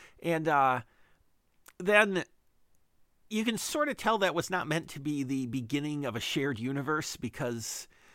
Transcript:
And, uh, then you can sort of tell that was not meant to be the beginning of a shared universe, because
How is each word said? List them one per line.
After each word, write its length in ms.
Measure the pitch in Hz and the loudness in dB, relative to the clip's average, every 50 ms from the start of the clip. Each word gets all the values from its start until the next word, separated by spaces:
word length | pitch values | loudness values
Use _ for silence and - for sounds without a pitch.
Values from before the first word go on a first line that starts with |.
| - - - - - | -20 -20 -20 -8 -4
And, 240 | 165 165 160 156 | -2 -2 0 2
uh, 320 | 160 151 143 135 131 127 123 - - _ _ - _ _ _ _ _ _ _ _ _ _ _ _ - - - | 2 4 4 4 4 2 0 -2 -8 _ _ -20 _ _ _ _ _ _ _ _ _ _ _ _ -20 -16 -4
then 440 | 180 196 208 208 220 202 190 175 - - _ _ _ _ _ _ _ _ _ _ _ _ _ _ _ _ _ _ _ _ | 0 4 6 6 6 6 2 0 -2 -4 _ _ _ _ _ _ _ _ _ _ _ _ _ _ _ _ _ _ _ _
you 140 | 214 214 220 | -2 0 0
can 140 | 240 220 | 0 0
sort 320 | 190 - - - 302 294 294 | 0 -4 -2 0 0 0 0
of 80 | - | 0
tell 220 | - - 226 226 208 | 0 2 2 4 4
that 140 | 196 180 156 | 4 4 2
was 160 | 170 - - | 0 -2 0
not 200 | 185 180 135 151 | -2 -2 0 0
meant 180 | 151 165 - - | 0 -2 -2 -4
to 100 | - 147 | -10 -6
be 220 | 135 151 151 139 135 | -4 -2 -2 -2 -2
the 240 | 127 139 131 131 | -2 -2 -2 -2
beginning 580 | 120 120 131 120 113 143 143 147 151 151 147 143 | -2 -2 -4 -2 0 -2 0 0 -2 -2 -2 -2
of 100 | 123 107 | -2 -4
a 60 | 117 | -4
shared 380 | - - - 165 135 143 135 107 | -4 -2 0 0 0 0 -2 -2
universe, 580 | 117 131 139 139 135 147 156 156 - - - | -2 -2 -2 -2 0 0 0 0 -2 -4 -8
because 720 | - - 117 - - 139 123 120 113 110 - - - - - _ _ - - - | -8 -8 -8 -6 -4 -4 -4 -4 -4 -6 -8 -8 -10 -12 -14 _ _ -20 -20 -20